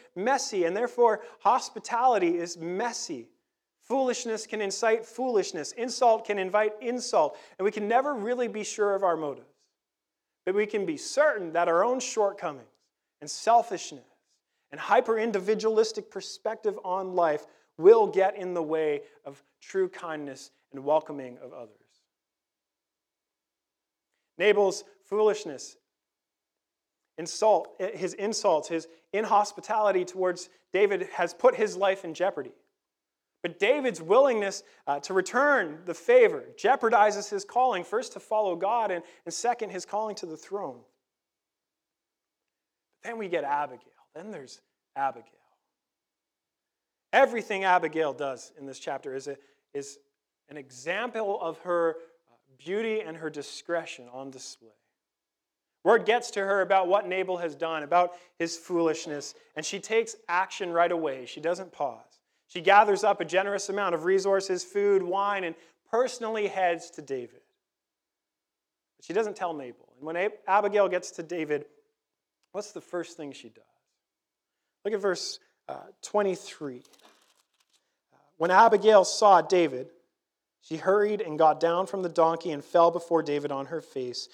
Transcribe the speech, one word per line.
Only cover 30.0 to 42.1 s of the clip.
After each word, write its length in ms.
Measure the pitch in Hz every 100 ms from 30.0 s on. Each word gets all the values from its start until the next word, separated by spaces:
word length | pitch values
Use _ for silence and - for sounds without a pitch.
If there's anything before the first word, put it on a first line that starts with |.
| 180
towards 440 | 190 185 175 - _ _
David 380 | 190 202 190 -
has 200 | - 175
put 200 | - 254
his 220 | 247 214 180
life 260 | 196 190 170
in 80 |
jeopardy. 400 | 156 185 165 127 - _ _ _ _ _ _ _ _
But 160 | 175 -
David's 420 | 202 294 262 170
willingness, 640 | 165 233 233 214 196 - - _ -
uh, 140 | 143
to 120 | -
return 680 | 190 185 240 294 269 170 156 175
the 80 |
favor 520 | 160 - 254 214 151 123 -
jeopardizes 720 | 202 262 233 226 214 202 196
his 140 | 202
calling, 400 | 202 240 254 190
first 300 | 170 214 226
to 60 | 190
follow 360 | - 220 202 170
God, 340 | 190 233 208
and, 140 | 175 - - 170
and 80 |
second, 360 | - 233 233 208
his 160 | 185 -
calling 300 | 202 220 196
to 100 | 175
the 120 | 156
throne. 420 | - 196 170 120 _ _ _ _ _ _ _ _ _ _ _ _ _